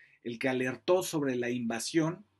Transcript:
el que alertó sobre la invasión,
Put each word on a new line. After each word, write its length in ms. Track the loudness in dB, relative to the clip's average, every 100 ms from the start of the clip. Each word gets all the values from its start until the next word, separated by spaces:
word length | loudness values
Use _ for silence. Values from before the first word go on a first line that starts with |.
| -20 _
el 140 | -10 -4
que 100 | 0
alertó 540 | 0 -2 -2 2 2
sobre 340 | 2 -2 0 0
la 120 | 0
invasión, 800 | -2 -2 -2 0 2 2 -2 -12 _